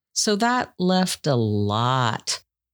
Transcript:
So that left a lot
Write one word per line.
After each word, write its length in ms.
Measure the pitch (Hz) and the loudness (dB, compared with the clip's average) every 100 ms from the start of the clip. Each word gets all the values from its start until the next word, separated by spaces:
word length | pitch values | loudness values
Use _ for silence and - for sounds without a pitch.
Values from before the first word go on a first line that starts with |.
| _ | _
So 220 | - - 202 | -6 -2 0
that 360 | 233 247 - - | 0 -2 -4 -2
left 480 | 180 185 185 - 156 | 0 2 0 -2 0
a 80 | 123 | 2
lot 1080 | 110 104 104 107 123 131 120 - - - _ _ _ | 2 0 0 0 0 0 0 -2 -6 -10 _ _ _